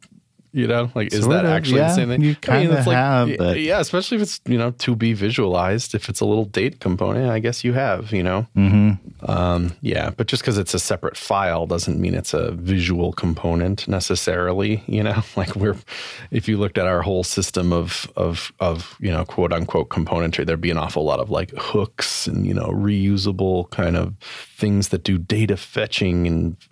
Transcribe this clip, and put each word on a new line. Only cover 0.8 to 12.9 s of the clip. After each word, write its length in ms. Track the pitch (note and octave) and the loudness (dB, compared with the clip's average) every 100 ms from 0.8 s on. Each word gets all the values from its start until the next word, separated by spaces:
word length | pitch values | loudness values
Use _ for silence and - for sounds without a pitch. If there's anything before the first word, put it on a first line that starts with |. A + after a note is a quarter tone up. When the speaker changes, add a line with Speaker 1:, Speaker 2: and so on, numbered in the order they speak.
| A#2+ | 0
Speaker 1:
like, 160 | A#2+ G#2 | -2 -2
is 120 | G#2 | 2
Speaker 2:
Sort 80 | A2+ | 2
Speaker 1:
that 100 | F3 | 4
Speaker 2:
of, 80 | E3+ | 2
Speaker 1:
actually 280 | D#3+ C#3 C3+ | 0 2 2
Speaker 2:
yeah. 80 | D#3+ | 4
Speaker 1:
the 60 | |
same 120 | F3+ B2 | 2 2
thing? 140 | B2+ | 2
Speaker 2:
You 80 | D3+ D3 - | 2 2 2
Speaker 1:
I 40 | C3 | 2
mean, 20 | E3+ | 4
Speaker 2:
kinda 100 | D3 | 4
Speaker 1:
it's 100 | B2+ | 4
like, 80 | |
Speaker 2:
have, 320 | B2+ C3+ C3 A#2+ | 2 4 4 2
Speaker 1:
y-, 80 | A#2+ | 2
Speaker 2:
but 220 | F2 D#3 | 2 2
Speaker 1:
yeah, 220 | D#3 G3 | 2 2
especially 340 | D#3+ F3+ - | 2 -2 0
if 60 | A3+ | -2
it's, 160 | G#3 - - | -2 -4 0
you 100 | A#2+ | 0
know, 140 | A#2+ | 0
to 240 | A#2+ - | -2 -2
be 160 | A2+ A#2 | 2 2
visualized. 840 | G#2+ G2+ A#2+ G2 F2+ F#2 A2 - | 2 0 2 2 2 2 0 -2
If 140 | G2+ - | -6 -4
it's 140 | - | -2
a 40 | |
little 200 | G#2 G#2+ | 2 2
date 340 | G2+ F#2+ A#2+ - | 0 0 -2 -2
component, 500 | F#2 F#2+ G2 A2 B2+ | -2 0 0 0 0
I 100 | A2 | 0
guess 260 | A#2+ - | -2 -2
you 80 | B2 | 0
have, 400 | B2 C3 F#2 G#2+ | 0 0 -2 -2
you 100 | G#2 | 0
know? 240 | F2 F#2+ A2+ | 0 0 0
Speaker 2:
Mm-hmm. 760 | G2+ G2 G#2 G#2+ G2 - - - | 2 6 6 6 2 -6 -10 -2
Speaker 1:
Um, 460 | F2+ F2+ F2 E2+ - | 0 2 2 0 -2
yeah, 300 | - D#2+ D#2 | -2 -2 -2
but 160 | - A2+ | -4 -2
just 180 | C3 | 0
'cause 120 | C3+ G2+ | 0 0
it's 160 | F#2 | 0
a 60 | - | -2
separate 380 | - F#2+ D#2+ - | -2 -2 -4 -6
file 480 | - G2 F#2 E2 | -2 0 2 0
doesn't 340 | E2+ E2+ - E2 | -2 -2 -2 0
mean 140 | F2 | 0
it's 200 | F2 - | 0 -2
a 180 | D#2+ D#2+ | -2 -2
visual 600 | E2+ F2+ F#2+ E2+ | -4 0 0 2